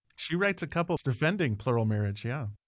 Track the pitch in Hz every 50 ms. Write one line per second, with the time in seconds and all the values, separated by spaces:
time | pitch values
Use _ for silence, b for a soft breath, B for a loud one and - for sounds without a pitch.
0 | _ _ _ - - - 160 175 196 202 190 - 170 139 - 170 170 - 170 151
1 | - 139 117 - 156 160 208 196 165 123 104 98 - 131 120 117 113 107 107 104
2 | 104 101 98 - - 117 127 151 120 104 104 - _